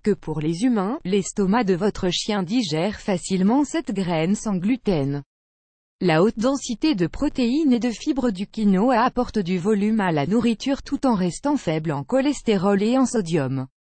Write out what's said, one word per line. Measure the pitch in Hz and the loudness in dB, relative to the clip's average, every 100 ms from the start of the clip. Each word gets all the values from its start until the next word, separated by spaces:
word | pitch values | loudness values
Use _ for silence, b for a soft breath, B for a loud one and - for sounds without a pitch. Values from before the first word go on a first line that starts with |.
que | 214 | -2
pour | 190 - 156 | -2 -4 -4
les | 151 170 | -4 0
humains, | 254 220 190 311 | 0 2 0 -4
l'estomac | 180 202 - - 185 233 | -2 -2 -2 -2 2 2
de | 196 | 2
votre | 170 202 - 185 | 0 0 0 -2
chien | - - 208 | -2 -2 -4
digère | 170 247 185 156 196 190 | 0 -2 0 -2 -2 -4
facilement | - 180 - 190 190 269 | -4 -4 -2 0 2 2
cette | 285 320 - | 0 -2 -4
graine | 196 180 160 165 | -4 -2 0 0
sans | 208 220 185 | -2 -2 -2
gluten. | 196 262 - 160 139 143 - _ _ _ _ _ _ _ | -2 -2 0 0 0 -4 -8 _ _ _ _ _ _ _
La | 180 156 | 2 4
haute | 214 220 | 2 2
densité | 247 277 - 220 311 208 | -2 -2 -4 -2 0 2
de | 165 | -2
protéines | - 302 - 233 285 302 | -2 -4 0 0 2 2
et | 240 | 2
de | 247 | 0
fibres | 202 302 269 247 | -4 -4 -2 -2
du | 185 202 | -2 -8
quinoa | - 202 185 240 226 | -2 2 4 4 2
apporte | 240 - 240 220 | 2 0 -2 -2
du | 175 185 | -2 -2
volume | 190 208 208 220 | 0 2 2 2
à | 185 | 2
la | 151 143 | 0 2
nourriture | 233 233 220 262 277 | 2 2 0 -2 -4
tout | - 285 269 | -4 -2 0
en | |
restant | 202 180 - 285 285 | 2 0 -2 -2 -2
faible | - 160 160 | 0 -2 -2
en | 143 | -6
cholestérol | 135 262 269 262 - 202 196 196 | -2 0 0 0 0 2 2 2
et | 214 262 | 2 2
en | 254 | 2
sodium. | 233 165 165 131 135 131 _ _ | 0 0 0 0 -4 -6 _ _